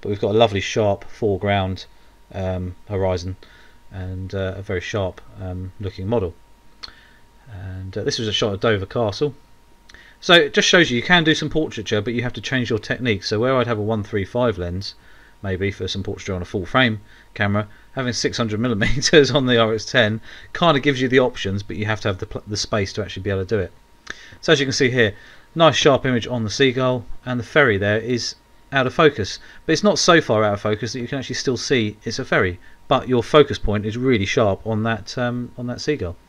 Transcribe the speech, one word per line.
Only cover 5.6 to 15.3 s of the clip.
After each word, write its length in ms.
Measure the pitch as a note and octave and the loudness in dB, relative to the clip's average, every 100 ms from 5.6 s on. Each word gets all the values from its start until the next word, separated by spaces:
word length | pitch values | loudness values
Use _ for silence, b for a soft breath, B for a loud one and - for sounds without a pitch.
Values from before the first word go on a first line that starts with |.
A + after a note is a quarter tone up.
| F#2 - | -10 -8
looking 300 | G2 - F#2+ | -10 -8 -2
model. 260 | A#2+ F#2 - - - - - B B B B B - - | -2 -2 -8 -20 -20 -20 -20 B B B B B -20 -20
And, 440 | G2 F#2+ F#2 F#2+ G2+ | -16 -14 -12 -10 -6
uh, 60 | |
this 160 | G#2+ - | -4 -2
was 80 | A2+ | -2
a 60 | |
shot 220 | G2 A#2 | 0 -2
of 60 | G2 | 0
Dover 260 | A#2+ G#2+ F#2+ | 0 0 -2
Castle. 480 | C3+ A2+ G2 D3 D3 - - _ - _ B B B | -2 -2 0 -4 -4 -20 -20 _ -20 _ B B B
So 140 | - | 4
it 180 | F3 C#3+ | 6 6
just 140 | G#3+ G3+ | 2 4
shows 240 | F#3 D3 | 4 4
you, 60 | A#2+ | 2
you 60 | |
can 200 | - F3+ | 2 4
do 120 | D#3+ | 4
some 160 | D3+ D3+ | 2 0
portraiture, 500 | D#3 D#3 - G2+ G#2+ | -2 -4 -6 -2 -2
but 120 | G#2 | 0
you 100 | A#2+ | -4
have 100 | A#2+ | -4
to 80 | A2+ | -6
change 300 | G2+ C3 A#2 | -4 -4 -2
your 100 | A2 | -2
technique. 420 | - B2 B2+ G2+ | -2 -4 0 -2
So 160 | - G#2+ | 0 0
where 160 | B2 | 2
I'd 140 | C3 A#2 | 2 0
have 100 | A2 | -2
a 40 | |
one 200 | G#2 A2 | -2 -2
three 220 | G2+ G#2+ | -2 -4
five 340 | F#2+ - B2 G#2+ | -2 0 0 0
lens, 360 | F2 F2+ F#2+ - b b b | -4 -6 -10 -14 b b b